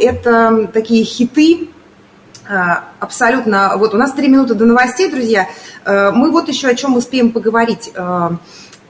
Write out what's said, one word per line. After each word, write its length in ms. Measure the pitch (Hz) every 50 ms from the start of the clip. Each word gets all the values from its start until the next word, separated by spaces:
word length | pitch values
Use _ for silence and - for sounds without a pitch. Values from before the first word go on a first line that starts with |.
это 680 | - 247 240 247 - 240 233 233 226 226 226 220 214 -
такие 320 | - 220 220 220 233 226 220
хиты, 640 | - - - 240 - - 302 311 320 339 339 330 - - - - _ _ - _ _ _ _ _ - - - - -
а, 360 | 202 190 180 175 170 170 - - - -
абсолютно... 720 | 202 196 - - 254 233 247 262 233 220 202 196 196 190 -
Вот 180 | 190 208 220 202
у 20 | 208
нас 140 | 262 277
три 160 | 269 - 277 285
минуты 260 | 262 269 269 233 226
до 100 | 202 226
новостей, 440 | 233 233 247 254 254 247 - 370 349
друзья. 380 | - 262 240 226 226 196 185 - - - - - - - -
Э, 260 | - 196 196 196 202
мы 200 | 202 233 269 320
вот 180 | 320 339 330 -
еще 200 | 269 - - 262
о 60 | 240
чем 220 | 247 - 277 254
успеем 340 | 240 240 - - 254 240 226
поговорить. 580 | 226 226 190 214 214 233 233 226 202 175 - - -
Э, 360 | - 180 180 180 175 170 165 170 170 - - - - - - - - _ _